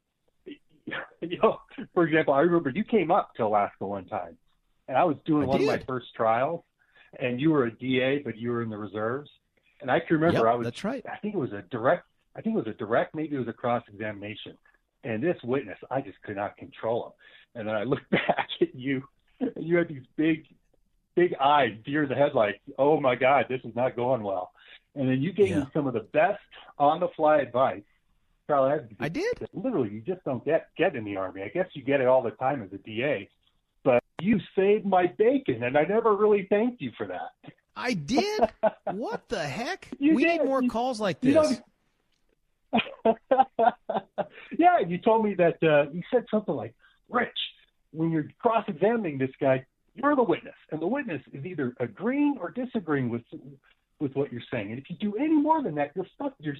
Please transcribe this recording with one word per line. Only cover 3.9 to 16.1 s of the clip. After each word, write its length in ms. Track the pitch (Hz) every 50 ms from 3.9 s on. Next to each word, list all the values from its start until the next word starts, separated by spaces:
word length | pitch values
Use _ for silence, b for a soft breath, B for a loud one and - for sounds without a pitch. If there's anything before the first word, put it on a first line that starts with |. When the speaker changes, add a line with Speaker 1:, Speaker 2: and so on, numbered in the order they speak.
| 101 98 90
Speaker 1:
time, 320 | - 110 98 87 85 - - _ _ _ _ _ _ _ _ _ -
and 100 | 135 127
I 60 | 170
was 140 | 180 143 - -
doing 180 | - 156 151 139
Speaker 2:
I 40 | 127
Speaker 1:
one 120 | 135 -
of 60 | 403 427
my 100 | - -
Speaker 2:
did. 80 | -
Speaker 1:
first 220 | - 127 123 - - -
trials, 480 | - 120 110 113 117 131 147 170 170 - _ _ b b b b b b b - -
and 200 | 143 123 123 123
you 100 | 139 160
were 140 | 156 147 123
a 60 | 117 110 -
D 220 | 127 131 131 123
A, 180 | 127 131 139 143
but 180 | 143 117 110 107
you 140 | 117 120
were 120 | 120 117 117
in 60 | 113
the 80 | 107 101
reserves. 520 | 107 98 92 107 107 113 123 143 147 - _ _ _ _ _ _ _ _ _ _
And 100 | - 127
I 80 | 127 170
can 160 | - - 170 151
remember 280 | 156 170 170 - 113
Speaker 2:
Yep, 80 | 113 120
Speaker 1:
I 20 |
was, 100 | 120 117
Speaker 2:
that's 180 | 117 - - -
right. 200 | 202 269 262 - -
Speaker 1:
I 60 | - -
think 160 | - 214 214
it 20 | 190
was 140 | 139 113
a 100 | 104 101 104 -
direct, 360 | - 117 113 135 170 175 - _ _ _ _ _ - -
I 40 |
think 140 | - 220 220
it 40 | - -
was 20 | 110 101
a 40 | -
direct, 360 | 117 101 117 - - - -
maybe 200 | 160 156 156 147
it 40 | 139
was 100 | 123 113
a 40 | 110
cross-examination. 1040 | - - 123 120 117 - - 104 98 110 107 107 101 98 104 107 - - 92 80 _ b b b b _ _ _ _ -
And 180 | 135 110 107
this 140 | 127 175 170 175 -
witness, 340 | 117 123 139 131 98 85 - - -
I 80 | 123 135
just 220 | 139 98